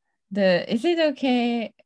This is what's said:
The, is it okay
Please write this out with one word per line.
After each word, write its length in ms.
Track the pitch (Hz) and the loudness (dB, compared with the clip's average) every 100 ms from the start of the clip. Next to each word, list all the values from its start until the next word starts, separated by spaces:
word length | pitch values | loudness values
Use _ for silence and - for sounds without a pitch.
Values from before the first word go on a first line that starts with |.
| _ _ _ | _ _ _
The, 420 | 196 190 175 - | 0 2 2 0
is 120 | 226 | -2
it 140 | 285 339 311 | 0 0 0
okay 580 | 277 277 247 240 233 214 - | 0 0 0 0 -2 -6 -12